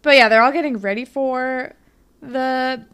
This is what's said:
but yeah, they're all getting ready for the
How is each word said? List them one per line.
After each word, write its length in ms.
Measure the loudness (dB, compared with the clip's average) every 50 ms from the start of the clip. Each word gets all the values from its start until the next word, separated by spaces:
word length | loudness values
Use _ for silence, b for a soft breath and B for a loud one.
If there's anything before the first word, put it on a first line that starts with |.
| _
but 120 | 4 6
yeah, 140 | 6 6 6
they're 140 | 6 4 4
all 80 | 4
getting 260 | 2 0 -4 -4 -6
ready 260 | -6 -6 -6 -6 -6 -8
for 680 | _ _ -6 -4 -4 -4 -4 -4 -4 -6 -6 -8 -10 -16 _ _ _ _ _ _ _ _ _
the 640 | -18 -10 -8 -6 -4 -4 -4 -4 -4 -4 -6 -8 -12 _